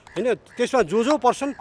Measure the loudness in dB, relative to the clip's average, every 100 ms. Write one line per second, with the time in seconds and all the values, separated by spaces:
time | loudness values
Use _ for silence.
0 | -14 -6 -4 -4 -6 -6 0 0 0 0
1 | 0 2 2 0 -4 0